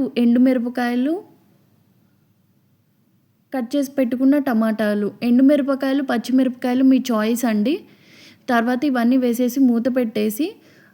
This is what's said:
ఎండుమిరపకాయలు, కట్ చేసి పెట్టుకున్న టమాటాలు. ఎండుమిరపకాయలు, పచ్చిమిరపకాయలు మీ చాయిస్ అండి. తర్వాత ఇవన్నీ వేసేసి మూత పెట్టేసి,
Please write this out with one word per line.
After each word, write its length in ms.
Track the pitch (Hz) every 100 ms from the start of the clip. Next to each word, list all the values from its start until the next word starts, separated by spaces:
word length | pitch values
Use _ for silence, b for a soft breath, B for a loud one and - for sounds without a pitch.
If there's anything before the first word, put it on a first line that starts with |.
| 254 -
ఎండుమిరపకాయలు, 880 | 240 240 254 254 240 247 240 247 262 349 - _ _ _ _ _ _ _ _ _ _ _ _ _ _ _ _ _ _ _ _ _ _
కట్ 160 | 262 233
చేసి 160 | 285 277 -
పెట్టుకున్న 400 | 247 254 269 294 269
టమాటాలు. 600 | 220 220 214 214 208 202 - 240
ఎండుమిరపకాయలు, 720 | 240 269 294 269 269 269 269 277
పచ్చిమిరపకాయలు 760 | 233 - 262 262 247 247 247 262
మీ 60 | 262 -
చాయిస్ 340 | 220 214 233 247
అండి. 240 | 214 214 381 - b b b b b -
తర్వాత 320 | 240 233 254 294
ఇవన్నీ 280 | 254 233 262
వేసేసి 360 | 247 233 247 269 262
మూత 160 | 233 254 254
పెట్టేసి, 500 | 226 214 214 214 339 453 b b b